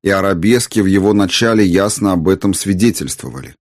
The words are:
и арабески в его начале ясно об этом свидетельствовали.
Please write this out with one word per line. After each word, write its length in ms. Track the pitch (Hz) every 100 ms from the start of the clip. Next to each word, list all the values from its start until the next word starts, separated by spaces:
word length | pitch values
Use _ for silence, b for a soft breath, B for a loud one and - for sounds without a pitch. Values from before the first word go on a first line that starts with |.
и 60 | 98
арабески 680 | 98 98 87 98 123 - 113
в 60 | 95
его 280 | 98 98
начале 520 | 104 95 - 117 110 98
ясно 480 | 87 104 - 101
об 160 | 90 82
этом 240 | 95 104
свидетельствовали. 1000 | 95 98 92 113 - 67 - 65 60 - _